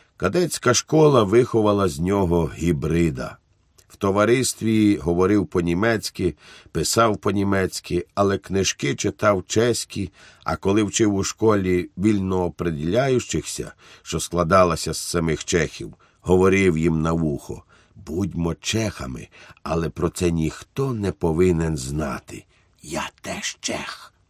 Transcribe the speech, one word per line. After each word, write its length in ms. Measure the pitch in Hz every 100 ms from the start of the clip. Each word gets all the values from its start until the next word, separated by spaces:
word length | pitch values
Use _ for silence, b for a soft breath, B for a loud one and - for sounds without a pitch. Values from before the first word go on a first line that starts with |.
| b -
Кадетська 580 | 92 160 165 - 131
школа 480 | 113 - 156 151 131
виховала 680 | 98 117 120 113 107 101 95
з 120 | 71
нього 500 | 90 101 87 85 78 -
гібрида. 760 | 85 71 76 82 82 64 - - _ _ _ _ _
В 80 | -
товаристві 1000 | 98 98 107 127 120 - 110 110 104 104
говорив 500 | 76 85 92 104 82
по-німецьки, 880 | 92 85 85 117 107 - - 87 - B B B
писав 440 | 110 - 117 113 101
по-німецьки, 920 | 104 98 101 98 92 - - 87 -
але 240 | - 98 98
книжки 560 | - 95 90 - 143
читав 500 | 127 101 - 107 98 -
чеські, 680 | 110 123 110 - 107 92 b b b
а 120 | - 87
коли 260 | 98 104
вчив 320 | 101 - 107
у 100 | 98
школі 680 | 92 - 110 101 92 90 82 -
вільноопределяючихся, 1700 | 104 104 95 92 87 - 85 76 80 110 135 127 - 80 - - - - B B
що 180 | - 80
складалася 760 | - 87 82 95 90 82 82
з 40 | 78
самих 460 | - 87 82 76
чехів, 500 | - 87 71 - - - b b
говорив 580 | - 92 95 98 92 80
їм 240 | 82 80
на 100 | 80
вухо: 500 | 82 80 69 - - - b b -
"Будьмо 580 | 95 82 98 82 85
чехами, 760 | 80 - 110 107 - 65 62 - B B B
але 260 | - 82 80
про 200 | - 82
це 220 | - 90
ніхто 640 | 82 78 - - - 135
не 180 | 117 98
повинен 640 | - 85 80 92 80 80 76
знати. 680 | 65 76 71 65 - - - _ _ _
Я 280 | 147 - - -
теж 380 | - 202 - -
чех". 540 | - - - - - _